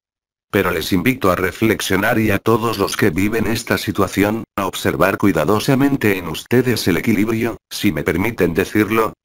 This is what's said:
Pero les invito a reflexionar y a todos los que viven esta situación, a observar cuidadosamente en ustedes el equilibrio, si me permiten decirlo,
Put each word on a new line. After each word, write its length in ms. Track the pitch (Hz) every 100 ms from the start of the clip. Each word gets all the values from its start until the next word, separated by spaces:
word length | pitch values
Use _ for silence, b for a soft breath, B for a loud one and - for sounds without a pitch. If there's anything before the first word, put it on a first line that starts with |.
| _ _ _ _ _
Pero 200 | 101 90
les 240 | 87 78
invito 360 | 95 120 127 95
a 60 | 87
reflexionar 840 | 90 - 110 90 - 90 107 117
y 120 | 107
a 80 | 98
todos 400 | - 113 113 98
los 180 | 92 -
que 140 | 104
viven 360 | 82 104 113 107
esta 300 | 113 - 101
situación, 680 | - 95 92 - 101 110 - -
a 80 |
observar 540 | 95 - 101 69 92 104
cuidadosamente 1000 | 101 80 76 104 - 131 139 135 107 95
en 100 | 85
ustedes 600 | 78 - 123 127 107 -
el 80 | 80
equilibrio, 640 | - 101 107 113 117 101 _
si 240 | - 104
me 100 | 73
permiten 520 | 71 80 110 117 87
decirlo, 580 | 82 90 104 101 113 107 -